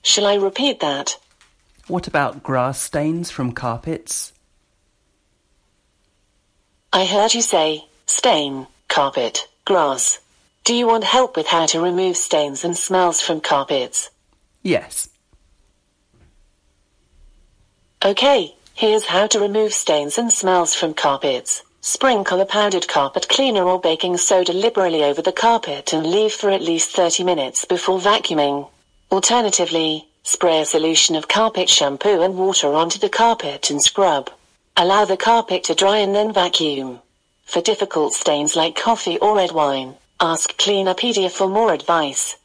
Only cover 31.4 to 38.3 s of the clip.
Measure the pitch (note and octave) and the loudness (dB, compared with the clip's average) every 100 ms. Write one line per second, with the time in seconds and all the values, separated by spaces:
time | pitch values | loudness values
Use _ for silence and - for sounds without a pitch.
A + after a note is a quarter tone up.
31.4 | A3 G#3 F#3 - C#3+ C#3 G3+ F#3+ F3+ F#3 | 0 0 2 2 2 0 2 2 2 0
32.4 | F#3 F#3 D3 D3+ E3+ - G3+ - - - | 0 0 0 0 0 -2 -2 2 2 2
33.4 | D3+ D3 - C#3+ - - F#3+ D3 C3+ - | -4 -6 -4 0 0 2 2 2 -4 -18
34.4 | _ _ _ - F3+ G3+ G3+ F#3+ A3 A#3 | _ _ _ -2 2 2 2 0 2 2
35.4 | A3+ F#3 - D#3+ G3 G#3+ G3 G3+ G#3+ G3+ | 2 -4 -2 0 2 2 0 0 0 0
36.4 | F3+ F3 D#3+ C#3 C3 B2 _ _ _ _ | 0 0 -2 -4 -8 -12 _ _ _ _
37.4 | - F3 F3 G#3 G3 E3 D3 - - | -6 -4 -2 -2 -2 -2 -2 -2 -2